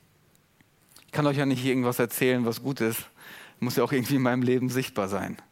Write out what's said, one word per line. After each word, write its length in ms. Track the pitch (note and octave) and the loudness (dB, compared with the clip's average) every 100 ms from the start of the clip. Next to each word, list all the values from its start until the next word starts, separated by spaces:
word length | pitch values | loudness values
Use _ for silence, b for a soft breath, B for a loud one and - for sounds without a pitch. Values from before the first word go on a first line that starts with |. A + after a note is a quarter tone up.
| _ _ _ _ _ _ _ _ _ - - | _ _ _ _ _ _ _ _ _ -20 -8
Ich 60 | |
kann 120 | - D3 | 0 0
euch 80 | C#3 | 2
ja 100 | C#3 | 0
nicht 180 | B2+ | 0
irgendwas 360 | C3 B2+ B2 B2 | 0 2 2 0
erzählen, 440 | A#2+ - C3 B2+ | 0 2 2 2
was 200 | A#2 A2+ | 0 -2
gut 160 | B2+ C#3 | -4 -2
ist. 180 | A2+ A2 - - B B B B | -2 -2 -10 -20 B B B B
Muss 160 | B2 B2 | -2 0
ja 80 | |
auch 80 | A#2+ | 2
irgendwie 240 | C3+ A#2+ C#3 | 0 0 2
in 60 | |
meinem 200 | B2 B2 | 2 2
Leben 280 | B2 B2+ B2+ | 2 2 0
sichtbar 360 | B2 B2+ - F#2+ | -2 -4 -4 -2
sein. 300 | G2 - - - | -2 -6 -10 -16